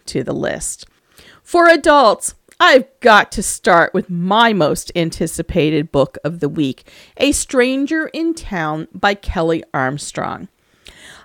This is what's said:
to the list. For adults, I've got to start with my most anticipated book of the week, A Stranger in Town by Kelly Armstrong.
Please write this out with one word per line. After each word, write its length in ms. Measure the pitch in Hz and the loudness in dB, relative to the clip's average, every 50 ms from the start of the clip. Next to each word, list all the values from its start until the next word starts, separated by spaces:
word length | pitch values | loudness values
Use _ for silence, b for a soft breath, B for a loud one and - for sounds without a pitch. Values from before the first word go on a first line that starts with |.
| _ | _
to 160 | - - 139 | -8 -6 -6
the 120 | 127 - - | -6 -6 -6
list. 520 | - - - - - - - - - - b b b b b b b b b b b | -6 -6 -6 -6 -6 -8 -10 -12 -12 -16 b b b b b b b b b b b
For 240 | b - - 349 339 | b -2 2 4 6
adults, 680 | 339 330 302 - 330 294 294 254 208 180 - - - - _ _ _ _ - | 6 6 4 4 4 4 6 6 4 2 0 -4 -10 -12 _ _ _ _ 2
I've 260 | 339 349 294 - - - _ _ | 4 6 6 4 4 0 _ _
got 320 | - 233 214 202 - - | 4 6 6 6 4 2
to 100 | - 226 | -4 -8
start 500 | 190 - - - - - 180 170 156 - | -6 -6 -8 -4 0 2 4 4 4 2
with 180 | - 175 165 - | 0 -4 -4 -4
my 420 | 180 170 175 185 208 226 233 233 | -6 -4 -2 0 2 2 2 2
most 400 | 214 180 151 139 170 180 - - - | 2 2 2 0 0 -4 -6 -6 -4
anticipated 960 | 175 165 165 - - 170 160 - - 165 - - 175 151 151 160 151 151 - | -4 -4 -4 -4 -6 -6 -6 -6 -8 -8 -4 -2 0 0 0 0 -2 -2 -2
book 260 | - 139 135 - - - | 0 0 0 0 -4 -6
of 160 | - - 170 170 | -8 -8 -6 -6
the 120 | 185 147 | -6 -4
week, 340 | - 160 143 131 120 - b b b b b b b | -2 -2 -4 -4 -4 -8 b b b b b b b
A 160 | - 269 285 | -2 -2 0
Stranger 760 | 294 - - - - 254 240 254 262 269 285 - 320 320 311 - | 0 -2 -6 -2 0 0 0 0 0 -2 -4 -2 -4 -4 -4 -6
in 260 | - 302 330 330 320 | -6 -4 -4 -4 -4
Town 520 | - - - 202 175 156 151 156 156 160 - - | -6 -8 -8 -6 -4 -4 -4 -6 -6 -8 -12 -6
by 200 | 185 - 202 202 | -2 -2 -2 -2
Kelly 500 | 202 - - - 185 165 165 165 160 - - - | -2 -6 -6 -4 -2 0 0 -2 -2 -4 -6 -4
Armstrong. 720 | 147 131 131 147 147 - - - 151 - 87 - - - - _ B B B B B B B B B B B B B | -4 -2 -2 -4 -6 -10 -10 -8 -6 -6 -6 -8 -10 -12 -16 _ B B B B B B B B B B B B B